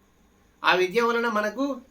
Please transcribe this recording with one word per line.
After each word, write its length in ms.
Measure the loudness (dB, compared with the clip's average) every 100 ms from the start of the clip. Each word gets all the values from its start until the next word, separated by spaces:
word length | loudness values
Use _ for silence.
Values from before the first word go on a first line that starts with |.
| _ _ _ _ _ _ 2
ఆ 80 | 2
విద్య 260 | 2 0
వలన 260 | 0 0 0
మనకు 540 | -2 -2 -2 -4 -6 -10